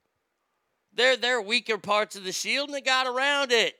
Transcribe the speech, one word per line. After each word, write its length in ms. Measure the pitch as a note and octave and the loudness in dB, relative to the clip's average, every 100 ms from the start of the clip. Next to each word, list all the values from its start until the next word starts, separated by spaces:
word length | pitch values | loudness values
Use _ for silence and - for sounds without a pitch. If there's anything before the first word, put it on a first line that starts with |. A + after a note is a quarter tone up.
| _ _ _ _ _ _ _ _ _ | _ _ _ _ _ _ _ _ _
They're, 240 | - B3 B3 | 0 2 2
they're 240 | A#3+ B3 | 2 -2
weaker 360 | G3 A#3+ A3 G#3+ | 0 -2 0 -4
parts 380 | F#3+ G#3 G#3 G3 | 0 0 0 -6
of 80 | |
the 80 | F#3 | -8
shield, 380 | F3 G3+ B3 C#4+ | -6 -4 -4 -4
and 60 | C#4+ | -4
they 60 | |
got 260 | C4 C4 C4 | 0 0 0
around 440 | B3 C#4 C#4+ C#4 | 0 0 0 2
it. 240 | A#3 F3+ - | 2 2 -2